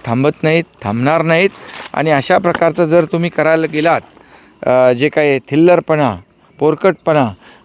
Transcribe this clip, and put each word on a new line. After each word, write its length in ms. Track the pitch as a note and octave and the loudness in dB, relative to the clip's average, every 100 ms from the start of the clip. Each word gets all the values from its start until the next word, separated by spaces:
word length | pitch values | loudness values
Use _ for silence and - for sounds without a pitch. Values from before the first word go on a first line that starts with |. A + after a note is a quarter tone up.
थांबत 380 | - A#2 C#3 - | -4 0 0 0
नाहीत, 220 | D#3+ E3 D#3+ - | 0 0 -2 -8
थांबणार 400 | G2+ A2 C3 D#3+ | -6 -2 0 0
नाहीत 280 | D#3+ E3 G3 - - - - | 0 0 0 -4 -18 -16 -10
आणि 160 | - D3+ | -4 -2
अशा 280 | C#3+ - F3 | 0 0 0
प्रकारचं 480 | F3 E3+ E3 D#3+ E3 | 0 0 -2 0 0
जर 180 | E3+ | 2
तुम्ही 260 | D#3 E3+ E3+ | 0 -2 -4
करायला 360 | - D3+ D#3+ D#3+ | -2 0 0 -2
गेलात, 340 | D3+ D#3+ C#3+ - - - - - _ - | -2 0 -2 -4 -18 -20 -20 -20 _ -2
अ, 240 | B2+ B2+ | 2 2
जे 160 | B2 C#3 | 2 -2
काही 300 | - D3 C3+ | 0 0 0
थिल्लरपणा, 800 | - C#3+ E3+ F3 - D#3 C3+ F#2 - _ _ - | -2 2 4 4 2 0 -2 -4 -10 _ _ -4
पोरकटपणा 720 | D3 D#3 F#3+ E3+ - D3+ B2 F#2 - - | -2 0 -2 -2 -2 0 0 -4 -18 -14